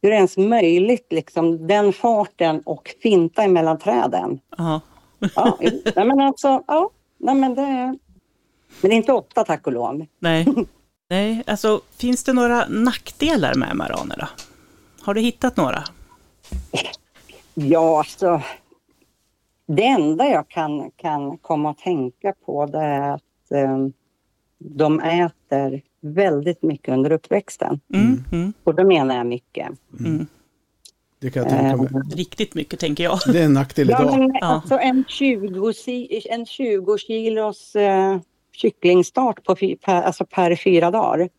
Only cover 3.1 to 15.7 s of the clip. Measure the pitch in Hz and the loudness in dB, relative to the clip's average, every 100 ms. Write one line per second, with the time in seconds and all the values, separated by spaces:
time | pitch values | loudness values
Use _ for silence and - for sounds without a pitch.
3.1 | 196 165 - 208 180 160 160 196 240 - | 4 4 2 2 4 4 0 0 0 0
4.1 | 180 180 139 _ - 170 156 _ _ _ | -2 -4 -8 _ -6 -4 -4 _ _ _
5.1 | _ 202 - 226 - - 254 - 196 220 | _ -4 0 0 2 -2 -2 -4 0 2
6.1 | 277 277 269 277 269 - 302 392 _ _ | 2 0 0 0 0 0 -2 -2 _ _
7.1 | _ - 269 262 247 277 262 254 262 _ | _ -2 0 0 -2 -4 -4 -6 -8 _
8.1 | _ _ _ _ _ _ - 190 226 220 | _ _ _ _ _ _ -2 2 2 2
9.1 | 247 - - - 156 - 120 113 143 160 | 0 0 -4 -2 -2 -4 -4 -4 -6 -12
10.1 | _ 170 160 170 - 190 _ _ _ _ | _ -2 2 2 0 -4 _ _ _ _
11.1 | 180 208 226 - 208 220 214 - _ 247 | -2 -2 -4 -4 -2 0 -2 -4 _ -2
12.1 | 247 - 254 240 240 - 214 240 - - | -2 0 0 2 0 -2 0 0 -2 -10
13.1 | - 294 302 135 131 - - - - - | -4 0 0 0 0 -2 -4 -4 -6 -8
14.1 | - - - - _ _ _ _ _ - | -10 -12 -12 -20 _ _ _ _ _ -6
15.1 | 202 233 - 254 226 139 | -2 -2 -2 -4 -2 -2